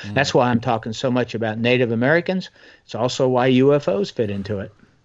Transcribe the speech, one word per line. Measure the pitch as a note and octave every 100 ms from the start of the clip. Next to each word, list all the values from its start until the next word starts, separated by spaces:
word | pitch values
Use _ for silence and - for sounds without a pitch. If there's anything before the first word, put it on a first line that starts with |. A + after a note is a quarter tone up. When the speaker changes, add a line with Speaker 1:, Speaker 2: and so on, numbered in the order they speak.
Speaker 1:
Mm. | G#2
Speaker 2:
That's | G#2+ C#3 D3+
why | B2
I'm | A#2+
talking | B2 A2+ A2+
so | A2 C3+
much | B2 A#2
about | A2+ A2+ A2
Native | A#2 B2 B2
Americans. | A2+ B2+ E3 F3 F#3 - _ - - -
It's |
also | A2 B2 - C3
why | B2+ B2+
U | B2+ C3+
F | C#3+ C#3+
Os | G3 G3+
fit | - G#2+
into | G2+ G2 G#2
it. | G#2+ - _ _